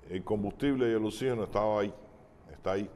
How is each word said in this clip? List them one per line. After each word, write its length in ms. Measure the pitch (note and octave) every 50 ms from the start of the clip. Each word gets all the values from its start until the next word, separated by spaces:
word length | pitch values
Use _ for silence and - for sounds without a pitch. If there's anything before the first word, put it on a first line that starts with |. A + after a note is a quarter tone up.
| - D#2+
El 160 | F2+ F#2+ F2+
combustible 640 | - G#2+ G#2+ G2+ G2+ - - C#3 C#3+ C#3 C3 B2 A#2
y 40 | A2+
el 100 | A2 G#2+
oxígeno 400 | G#2+ G#2+ A2 B2+ C3 B2 A2+ G2+
estaba 360 | - - G2+ G#2 G#2+ G#2+ G#2
ahí, 120 | G2+ G#2 - - - - - - - - - - - -
está 220 | - - - F#2
ahí 180 | F#2+ G2+ G#2+ F2+ -